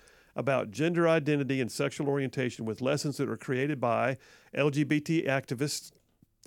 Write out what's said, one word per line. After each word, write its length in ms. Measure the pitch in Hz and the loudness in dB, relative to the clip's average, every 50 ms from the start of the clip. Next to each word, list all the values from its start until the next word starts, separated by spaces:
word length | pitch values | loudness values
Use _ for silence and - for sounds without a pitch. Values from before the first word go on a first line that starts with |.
| - - - - _ _ - | -20 -20 -20 -20 _ _ -8
about 340 | - 123 123 135 123 107 110 | -4 -2 0 0 0 0 -4
gender 380 | 98 101 151 165 175 170 170 165 | -4 -2 0 0 2 4 4 4
identity 520 | 160 165 143 147 151 143 139 127 135 135 | 4 4 4 2 2 2 2 0 0 0
and 100 | 127 107 | 0 -2
sexual 380 | - - 143 143 - - 156 143 | -2 -2 -2 -2 -2 -2 -2 0
orientation 560 | 139 143 135 127 - 139 127 123 - - 113 | 0 0 0 -2 -2 -2 -2 -2 -2 -4 -6
with 160 | 110 107 - | -6 -4 -2
lessons 360 | 127 131 147 143 - 151 135 | 0 0 0 0 -2 -4 -2
that 120 | - 143 113 | -2 -2 -4
are 80 | 113 | -4
created 440 | 110 - - 135 123 135 147 156 131 | -6 -4 -4 -2 0 0 -2 -2 0
by 360 | 117 120 113 110 113 127 135 - - - - - - - - | 0 2 2 2 2 0 0 -2 -8 -20 -20 -20 -18 -6 -2
L 180 | - 139 147 | 2 2 2
G 140 | 127 143 151 | 4 2 2
B 160 | 131 151 151 | 2 2 0
T 220 | 147 - 165 160 - | 2 2 0 0 2
activists 680 | - 135 135 131 - 135 113 143 151 - - - - - _ _ _ _ _ - _ _ _ _ | 2 0 0 0 -2 -4 -2 -2 -2 -4 -6 -10 -12 -20 _ _ _ _ _ -20 _ _ _ _